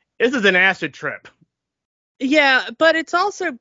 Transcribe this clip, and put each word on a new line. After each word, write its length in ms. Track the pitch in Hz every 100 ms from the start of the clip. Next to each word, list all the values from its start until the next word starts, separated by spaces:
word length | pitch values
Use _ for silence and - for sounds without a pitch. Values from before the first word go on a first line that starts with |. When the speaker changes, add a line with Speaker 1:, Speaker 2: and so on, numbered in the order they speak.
| _ -
Speaker 1:
This 140 | 240
is 120 | 262 202
an 100 | 180
acid 400 | 190 180 156 -
trip. 320 | 147 104 - _ _ _ _ _ _ _ _ -
Speaker 2:
Yeah, 500 | 262 302 277 254 196 233
but 180 | 320 320
it's 180 | 320
also 440 | 339 403 - 349 240